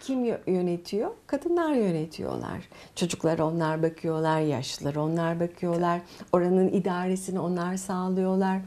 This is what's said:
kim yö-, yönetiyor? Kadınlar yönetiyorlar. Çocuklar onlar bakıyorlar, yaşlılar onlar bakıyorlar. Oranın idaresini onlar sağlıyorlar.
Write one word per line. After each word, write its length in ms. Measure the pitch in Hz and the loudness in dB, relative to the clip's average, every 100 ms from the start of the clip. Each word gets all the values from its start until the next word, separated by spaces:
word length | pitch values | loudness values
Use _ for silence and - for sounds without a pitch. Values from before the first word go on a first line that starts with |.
kim 240 | - 262 | -4 -2
yö-, 260 | 240 - - | 0 -2 0
yönetiyor? 600 | 185 180 175 - 202 277 466 - | 0 2 -2 -2 -2 -2 -6 -6
Kadınlar 460 | 285 339 349 320 | -4 0 0 2
yönetiyorlar. 920 | 262 202 160 165 - 67 64 - - - - - - | 2 2 0 -4 -6 -6 -4 -6 -8 -12 -20 -16 -4
Çocuklar 420 | 175 - 160 165 | -4 0 0 2
onlar 440 | 156 170 156 160 | 2 2 0 2
bakıyorlar, 580 | 165 165 170 160 160 160 | 0 0 -4 0 2 2
yaşlılar 540 | 156 127 139 - 143 | 2 0 -4 -6 -4
onlar 460 | 147 156 165 165 170 | -2 0 0 0 0
bakıyorlar. 600 | 170 - 175 170 175 175 - - - | -4 -2 -2 0 2 0 -4 -18 0
Oranın 360 | 180 180 185 185 | 2 6 4 4
idaresini 720 | 202 190 180 185 185 190 185 | 4 0 0 0 -2 -2 -2
onlar 360 | 170 175 175 190 | -2 -2 -2 -4
sağlıyorlar. 840 | 190 180 185 185 190 190 190 190 | -4 -4 0 0 2 2 2 0